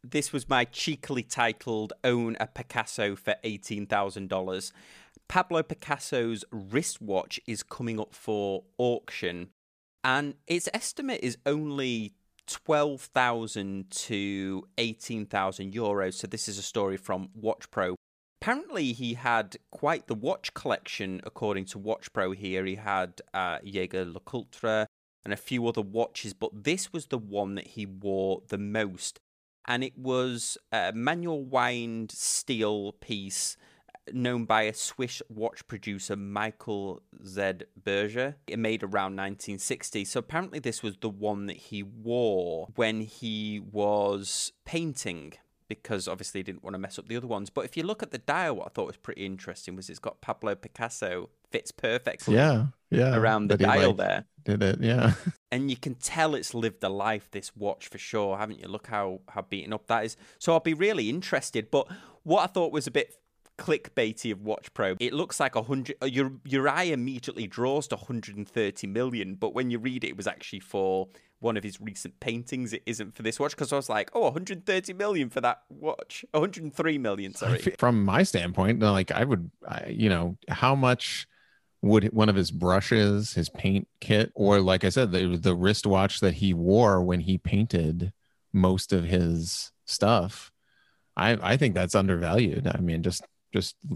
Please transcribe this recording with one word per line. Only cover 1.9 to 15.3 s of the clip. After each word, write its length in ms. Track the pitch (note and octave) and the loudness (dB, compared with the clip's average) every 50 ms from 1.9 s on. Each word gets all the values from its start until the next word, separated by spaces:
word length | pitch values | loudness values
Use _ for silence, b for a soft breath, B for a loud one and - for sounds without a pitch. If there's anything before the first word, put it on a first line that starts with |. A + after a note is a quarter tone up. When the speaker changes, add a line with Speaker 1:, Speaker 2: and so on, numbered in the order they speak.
| - _ - | -8 _ 0
Speaker 1:
"Own 340 | B2+ B2 A#2+ A#2 A2+ A2+ - | 2 2 2 0 -2 -2 -4
a 60 | A2 | -6
Picasso 720 | - _ - A2+ _ - B2 A2+ - - - A2 G#2 G2 | -6 _ -14 -14 _ -4 -4 -4 -4 -2 -2 -2 -2 -2
for 200 | F#2 - - G#2 - - | -2 -2 -2 -2 -2 -2
eighteen 440 | A2+ G#2+ G2 - - A2 G#2 G#2 G2 | -8 -8 -6 -8 -8 -8 -6 -4 -2
thousand 420 | G#2+ G2+ G2+ G2 F#2+ G#2+ G2 F#2+ | 0 0 0 -2 -4 -8 -6 -4
dollars." 420 | F#2+ F#2+ F#2 F#2+ F#2 F#2+ F#2+ - B B B B B B B B B B _ _ | -2 -2 -2 -2 -4 -6 -6 -8 B B B B B B B B B B _ _
Pablo 360 | - F3+ F3+ - E3+ D#3+ D#3+ | 0 0 0 2 0 0 0
Picasso's 840 | _ E3 - - - D3 C3+ - - - B2+ A#2 A#2 A#2 G#2 - _ | _ -6 -12 -4 -4 -4 -4 -4 -4 -2 0 0 0 -2 -4 -8 _
wristwatch 880 | - A2 F#2+ G2 G#2 C#3 F3 - - - A2+ G#2 G2 F#2 - - - - _ - | -12 -12 -10 -2 -2 -2 -2 -2 -8 -8 -6 -2 -2 -2 -2 -2 -10 -12 _ -8
is 160 | A2+ G2+ - | -8 -8 -8
coming 360 | _ - - B2 A#2 A2+ G#2+ | _ -10 -8 -6 -6 -4 -4
up 140 | A2 - - | -6 -8 -10
for 500 | - - - A2 G#2 G2+ G2 G2 F#2 - _ _ - | -16 -4 -4 -2 0 0 -2 -2 -4 -6 _ _ 0
auction, 720 | B2 B2 A#2+ A2+ _ - - - - F2+ F2 F2 F2 F#2 _ _ _ _ _ _ _ _ _ _ - | 0 0 0 0 _ -10 -10 -6 -6 -4 -4 -6 -10 -12 _ _ _ _ _ _ _ _ _ _ 0
and 320 | C3 B2+ C#3 D3 C#3+ - _ _ | 0 0 0 0 -4 -8 _ _
its 240 | - E3+ F3 - - | -2 -2 -2 -2 -2
estimate 500 | - A3 - - - - C#4+ C4 B3 - - | -6 -4 -6 -6 -8 -6 -6 -4 -4 -2 -4
is 160 | B2+ A#2+ - _ C#3+ | -4 -6 -2 _ -2
only 640 | D3 D3+ D#3 D3+ C#3+ C#3 C3+ B2+ A#2+ A2+ A2 G2+ _ _ _ _ _ _ _ | 0 0 -2 -4 -4 -2 -2 -2 -2 -2 -4 -8 _ _ _ _ _ _ _
twelve 560 | - - - _ - D#3 D3 D3 D3 C#3 C3 | -14 -14 -12 _ 0 2 2 2 2 0 -6
thousand 880 | - - _ C3 B2+ B2 A#2+ A#2 A2+ A2 - A2 G2 G2 G2 G2 F#2+ F#2+ | -12 -2 _ 2 4 4 2 0 -4 -6 -4 -4 -4 -4 -4 -6 -8 _
to 760 | - - - - A#2 G2 G2+ G2+ G2+ G2 F#2+ F#2+ F#2+ F#2 - _ _ - | -10 -10 -6 -4 -4 -2 -2 -2 -4 -4 -4 -4 -4 -6 -8 _ _ -2
eighteen 480 | A#2 A#2 A2 _ - - A#2+ A2 G#2 | -2 -2 -2 _ -10 -8 -6 -6 -6
thousand 480 | - | -2